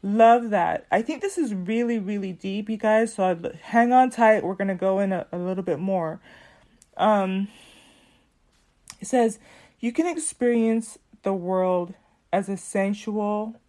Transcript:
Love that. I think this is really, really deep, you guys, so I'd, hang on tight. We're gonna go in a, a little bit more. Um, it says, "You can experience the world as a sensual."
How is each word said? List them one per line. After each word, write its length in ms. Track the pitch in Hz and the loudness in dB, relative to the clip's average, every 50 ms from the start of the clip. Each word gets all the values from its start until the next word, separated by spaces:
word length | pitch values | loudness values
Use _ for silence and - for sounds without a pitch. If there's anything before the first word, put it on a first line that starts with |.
| - | -2
Love 440 | 196 202 226 226 233 233 247 240 226 | -2 4 6 8 8 8 6 4 0
that. 360 | 208 196 170 165 - - - _ | 0 0 0 0 -2 -4 -4 _
I 100 | - 190 | -2 -2
think 200 | 226 226 302 269 | 0 -2 -6 -4
this 160 | 381 403 392 359 | -4 -6 -2 -2
is 160 | 320 240 208 | -4 -2 -4
really, 440 | 185 180 175 220 233 240 233 240 226 | -6 -4 -2 -2 -2 0 0 -2 -4
really 360 | 196 185 208 202 196 190 180 | -4 -4 -6 -6 -6 -8 -10
deep, 360 | - - 196 196 208 214 214 | -8 -8 -6 -6 -6 -6 -6
you 60 | 220 | -6
guys, 380 | 214 - 214 214 220 226 220 226 | -2 0 2 4 4 2 2 -2
so 100 | - 190 | -2 0
I'd, 360 | 185 180 170 170 - - 165 | 0 0 -2 -4 -10 -10 -10
hang 320 | - - - 233 240 240 247 | -14 0 2 4 4 6 6
on 160 | 254 262 262 | 6 6 4
tight. 340 | 240 - 240 220 220 208 - | 4 4 6 6 6 4 2
We're 100 | 175 190 | -4 -4
gonna 220 | - 202 196 190 | -2 -2 -4 -2
go 240 | 175 185 190 190 196 | 0 0 0 2 2
in 140 | 202 196 190 | 0 0 -2
a, 140 | 175 - _ | -4 -6 _
a 60 | - 180 | -8 -6
little 260 | 180 185 185 185 185 | -4 -4 -4 -4 -2
bit 160 | 185 165 151 | -4 -4 -2
more. 400 | 180 190 190 185 165 160 160 190 _ - - - - - - _ _ _ _ _ - _ _ - | -2 -2 -2 -2 -2 -4 -6 -10 _ -20 -20 -20 -20 -20 -20 _ _ _ _ _ -20 _ _ 0
Um, 500 | 180 214 214 202 190 190 190 190 196 202 - - - - - - - _ _ _ _ _ _ _ _ _ _ _ _ _ _ _ _ _ _ _ _ - - _ | 2 2 4 2 2 0 -2 -2 -4 -4 -8 -18 -20 -20 -20 -20 -20 _ _ _ _ _ _ _ _ _ _ _ _ _ _ _ _ _ _ _ _ -20 -18 _
it 80 | - - | -10 -2
says, 320 | - 254 233 226 214 - _ - - - - _ _ _ | 0 2 2 2 0 -4 _ -20 -20 -20 -20 _ _ _
"You 140 | - 233 240 | -6 -6 -2
can 120 | - 320 | 0 -2
experience 920 | 349 330 320 311 - - _ 247 240 240 233 226 226 226 226 226 - - - _ _ - - | -2 -2 -4 -6 -8 -6 _ 0 2 2 2 2 2 0 0 -2 -6 -14 -20 _ _ -20 -8
the 120 | _ 196 196 | _ -4 -4
world 600 | 190 175 175 185 185 185 185 185 180 175 175 190 _ _ _ _ _ _ _ - | -4 -4 -2 -2 0 0 2 0 0 -2 -4 -10 _ _ _ _ _ _ _ -2
as 160 | 196 196 196 | -2 -2 -2
a 80 | 196 185 | -8 -8
sensual." 1000 | - - - 208 196 196 208 208 - - 208 214 208 208 208 208 214 220 226 - _ | -8 -6 -4 -2 -2 -2 -2 -4 -6 -6 -4 -4 -2 -2 -2 -4 -4 -8 -10 -16 _